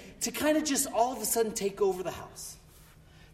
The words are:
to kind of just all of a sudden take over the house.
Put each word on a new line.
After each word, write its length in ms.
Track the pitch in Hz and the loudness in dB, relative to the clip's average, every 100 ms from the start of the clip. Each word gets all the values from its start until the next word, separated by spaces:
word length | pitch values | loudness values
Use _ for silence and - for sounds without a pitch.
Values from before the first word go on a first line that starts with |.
| - - | -14 -6
to 80 | 240 | -6
kind 260 | - 285 311 | 0 2 2
of 80 | |
just 220 | 302 269 - | 2 0 0
all 200 | 208 247 | 2 2
of 80 | 247 | 2
a 60 | 214 | 0
sudden 260 | 240 220 | 2 2
take 300 | - 196 190 | 0 -2 2
over 200 | 196 180 | 2 2
the 80 | 180 | -4
house. 460 | - - - - - - - - - - - - | -8 -12 -14 -16 -16 -20 -20 -20 -20 -20 -20 -20